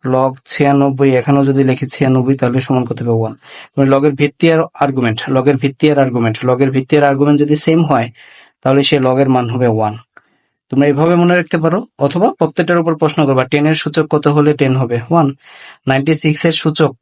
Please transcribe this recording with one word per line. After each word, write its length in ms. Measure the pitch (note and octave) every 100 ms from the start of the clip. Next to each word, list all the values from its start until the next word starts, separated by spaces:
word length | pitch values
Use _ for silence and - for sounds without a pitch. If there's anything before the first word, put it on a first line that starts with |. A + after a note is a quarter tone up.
log 280 | C3 C3 C3 C3+ -
ছিয়ানব্বই, 640 | - C#3 C#3 C#3 C3+ C#3 B2+
এখানেও 280 | B2 C#3
যদি 180 | C#3 C3+
লিখি 220 | C3 C3 C3+
ছিয়ানব্বই, 480 | - C3+ C3 B2+
তাহলে 240 | C3+ B2 C3
সমান 240 | - C3
কত 140 | A#2 A#2
হবে? 140 | A#2 A2+
ওয়ান। 140 | A2 - - - - -
মানে 120 | C#3
লগের 220 | C3+ D3
ভিত্তি 340 | C3+ C#3+ _ E3
আর 80 | D#3+ D#3+ -
আর্গুমেন্ট, 380 | C#3 C3 A#2+ A2 -
লগের 260 | C3 B2+ C3+
ভিত্তি 300 | C3+ C3+ D3+
আর 80 | C#3+
আর্গুমেন্ট, 380 | C3 A#2+ A#2 A2
লগের 260 | B2 B2 C3+
ভিত্তি 240 | C3+ C3 D3+
আর 80 |
আর্গুমেন্ট 360 | C#3+ C#3 D3 D3
যদি 160 | D3 D3
সেম 240 | - D#3+
হয়, 240 | D#3 C3 A#2 - - - _ _
তাহলে 180 | C3 C#3
সেই 180 | C#3 D3
লগের 280 | C3 B2+ C#3
মান 180 | B2+ A#2+
হবে 180 | A#2+ B2
ওয়ান। 260 | A2 G#2+ A2 _ _ _ _ _ _ _
তোমরা 140 | B2+ C#3+
এইভাবে 280 | C#3 E3
মনে 200 | F3 F3 F3+
রাখতে 220 | E3+ E3+
পারো, 200 | D#3+ F3+ A#3+ -
অথবা 300 | C#3 E3+ A3 G4
প্রত্যেকটার 400 | E3 E3+ E3 F3
উপর 140 | E3 D#3
প্রশ্ন 240 | D#3 D3+ C#3+
করবা, 180 | C3
টেন 220 | C3 D3 D3+
এর 80 |
সূচক 320 | D#3 D3+ D#3 D3+
কত 160 | D3+ D3+
হলে 220 | D3+ D3
টেন 180 | D3 C#3 C3
হবে? 200 | A#2+ A#2+ A#2
ওয়ান। 180 | E3+ C#3 C#3 - - - - -
নাইনটি 280 | C3+ C#3+
সিক্স 300 | D#3 D#3 D3+
এর 80 | E3+
সূচক 380 | D#3+ D#3+ D#3 D3+ C#3